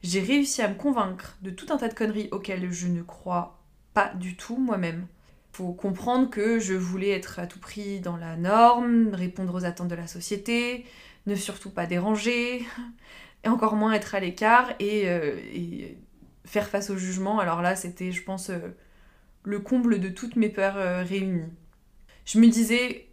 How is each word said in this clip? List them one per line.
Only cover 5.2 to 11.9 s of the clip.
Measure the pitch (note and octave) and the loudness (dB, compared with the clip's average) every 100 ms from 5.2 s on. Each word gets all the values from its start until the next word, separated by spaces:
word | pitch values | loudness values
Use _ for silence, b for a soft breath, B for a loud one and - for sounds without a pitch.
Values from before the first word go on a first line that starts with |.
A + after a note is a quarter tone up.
| b b b | b b b
Faut | - F3+ | -10 -10
comprendre | F3+ G3 F#3 A#3+ B3 B3+ | -6 -4 -4 0 2 2
que | A3 G#3+ A#3 | 2 2 2
je | F#3+ | 0
voulais | F#3 F3+ F#3 G3 | -2 -2 -2 0
être | F#3+ - - | 0 -4 -10
à | F3 | -10
tout | F#3 | -12
prix | - G#3 G3+ G3 | -16 -10 -8 -6
dans | F3 E3+ | -6 -6
la | E3 E3 | -8 -4
norme, | F3 G#3+ A#3 A#3+ A#3+ A#3 A3 | 2 8 8 8 4 6 4
répondre | F#3+ F3+ F3+ F#3 | 2 -4 -4 -4
aux | F3+ F3+ | -2 -4
attentes | F3 F3 | -4 -6
de | E3+ | -6
la | E3+ | -8
société, | F3 E3+ G3+ G3 A#3 A#3+ B3 A#3+ B B B - | -10 -6 -6 0 0 0 -4 -10 B B B -4
ne | G3+ | -4
surtout | G3+ F#3+ G3 | -4 -8 -10
pas | F#3 | -6
déranger, | E3+ | -2